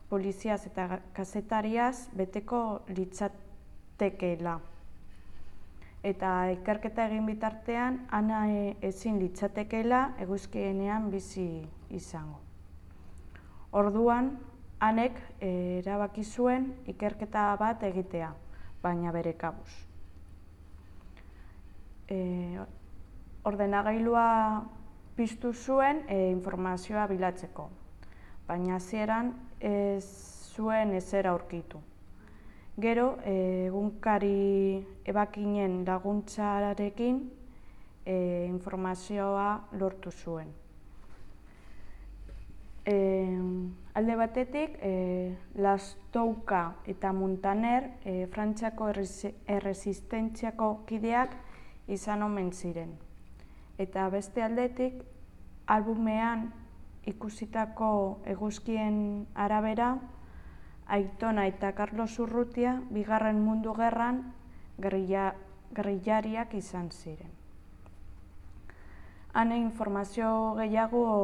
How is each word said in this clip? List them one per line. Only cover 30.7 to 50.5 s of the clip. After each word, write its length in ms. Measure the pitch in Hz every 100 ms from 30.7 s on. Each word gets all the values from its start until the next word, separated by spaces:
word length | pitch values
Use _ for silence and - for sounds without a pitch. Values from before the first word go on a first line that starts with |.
| 220 220 190
ezer 320 | 185 196 190
aurkitu. 540 | 175 - 170 - 156 - - - - - - - - - -
Gero, 400 | 226 233 247 - 202
e, 380 | 190 185 185 185
egunkari 1120 | 190 208 208 226 208 202 196 196 196 196 190 196 -
ebakinen 800 | - 202 208 208 208 202 196 180
laguntzarekin, 1400 | 180 185 196 208 208 - 208 202 202 202 208 202 240 262 254 - - - - - - - -
e, 100 | 185 180 175 175
informazioa 1040 | 180 185 185 185 185 - 208 196 196 202 208 -
lortu 400 | - 190 190 175 -
zuen. 400 | - 165 156 147 - - - - - - - - - - - - - - - - - - - - - - -
E, 100 | 202 196 190 190 185 185 185 180 180 - 214
alde 160 | 220 233
batetik, 640 | 226 247 254 294 311 -
e, 140 | 196 185 180 180 180 185 - -
Lastouka 1040 | 196 196 196 - - 233 233 220 - 185 170 180 -
eta 240 | 196 196
Muntaner, 800 | 190 190 190 196 202 233 247 262 - 196
e, 180 | 185 185
Frantziako 560 | - 214 214 226 220 214
erresi-, 420 | 202 190 - 202 - -
erresistentziako 1200 | 202 196 190 202 190 - 226 220 220 226